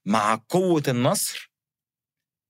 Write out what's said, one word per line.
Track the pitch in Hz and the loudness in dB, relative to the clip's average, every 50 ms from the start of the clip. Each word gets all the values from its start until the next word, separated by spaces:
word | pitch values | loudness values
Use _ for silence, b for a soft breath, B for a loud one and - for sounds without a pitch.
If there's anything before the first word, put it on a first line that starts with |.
| B | B
مع | 92 107 110 104 107 110 110 - - | -2 0 0 2 2 0 -2 -2 -2
قوة | - 185 190 180 170 151 139 143 | -2 0 2 2 2 2 0 0
النصر، | 123 120 123 151 202 - - - - - - - _ _ _ _ _ _ _ _ _ _ _ _ _ _ _ _ _ _ _ _ | 0 0 2 0 0 0 -4 -6 -8 -10 -16 -20 _ _ _ _ _ _ _ _ _ _ _ _ _ _ _ _ _ _ _ _